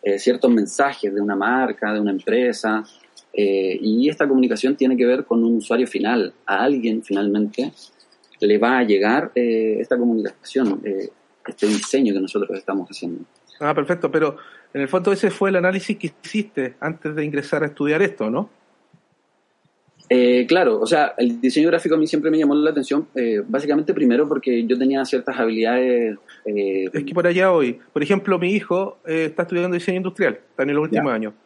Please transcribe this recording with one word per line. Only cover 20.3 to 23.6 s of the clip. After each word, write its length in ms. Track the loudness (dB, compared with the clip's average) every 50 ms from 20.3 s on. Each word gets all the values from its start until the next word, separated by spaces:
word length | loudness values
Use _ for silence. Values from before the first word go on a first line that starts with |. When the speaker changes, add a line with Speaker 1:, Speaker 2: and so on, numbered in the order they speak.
| 4 4 4 4
Speaker 1:
claro, 320 | 4 4 4 4 2 2
o 80 | 2 2
sea, 260 | 4 2 2 2 0 0
el 220 | 0 0 0 2
diseño 280 | 0 0 2 4 2 4
gráfico 260 | 2 2 2 2 2
a 40 | 2
mí 100 | 2 0
siempre 240 | 0 0 0 2
me 80 | 2 2
llamó 160 | 2 2 2
la 160 | 2 2 2
atención, 360 | 0 0 -2 -2 -2 -2 -2 -4 _
eh, 300 | -4 -2 0 0 -2 -2
básicamente 480 | -2 -4 -4